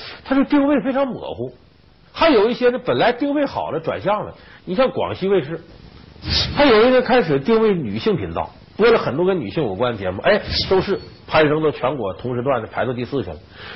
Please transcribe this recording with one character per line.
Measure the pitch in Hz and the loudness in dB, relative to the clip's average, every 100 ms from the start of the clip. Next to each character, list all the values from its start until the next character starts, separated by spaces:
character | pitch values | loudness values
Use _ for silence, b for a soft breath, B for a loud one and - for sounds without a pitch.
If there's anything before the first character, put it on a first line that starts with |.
| B B - | B B -2
它 | |
的 | 269 | 0
定 | 269 294 277 | 2 2 2
位 | 285 | 2
非 | 202 | 0
常 | 262 277 | -2 -2
模 | 180 - | -4 -10
糊。 | - 123 - _ _ _ _ _ | -8 -10 -12 _ _ _ _ _
还 | - 330 | 0 4
有 | 247 214 | 6 4
一 | |
些 | 247 247 | 2 0
呢， | 247 | 0
本 | - 123 | 0 2
来 | 196 | 2
定 | 240 285 | 0 -2
位 | 285 277 | 0 -2
好 | 117 78 | -4 -6
了 | 139 | -4
转 | 160 92 | -4 -4
向 | 127 208 117 | -2 -4 -4
了。 | B B B - | B B B -6
你 | |
像 | 185 262 | 0 0
广 | - 90 | 0 -4
西 | 104 185 | -4 0
卫 | 196 | 0
视， | 143 160 - - - - - - - - - | 0 -8 -14 -20 -20 -20 -20 -14 -4 -2 -2
它 | - 285 | 2 4
有 | 214 240 | 6 6
一 | |
天 | 254 | 4
开 | 220 247 | 4 2
始 | 180 139 | 2 0
定 | 139 226 | 2 2
位 | 220 | 4
女 | 185 120 104 | 0 -2 -4
性 | 220 | -2
频 | 190 92 | -2 -2
道， | 82 78 - - - | -6 -8 -10 -16 2
播 | 220 | 4
了 | 226 | 4
很 | - 135 | 2 0
多 | |
跟 | 185 190 | 0 0
女 | 120 | -2
性 | - | -4
有 | 127 | -4
关 | 92 123 | 0 -2
的 | 113 | -2
节 | 92 | -4
目， | 95 | 0
哎， | 170 202 - - - | 2 2 0 -6 0
收 | 190 | 0
视 | 185 185 - - - | 0 -4 -6 -20 -2
攀 | 160 156 | 2 2
升 | 151 | 2
到 | 156 | 0
全 | - 127 143 | -2 -4 -2
国 | 101 | -6
同 | 92 123 123 | -6 -6 -4
时 | |
段 | 123 127 | -2 -2
的 | 107 | -4
排 | - | -4
到 | 110 | -4
第 | 123 | -4
四 | 120 139 | -4 -4
去 | 90 | -6
了。 | 76 - B B | -10 -16 B B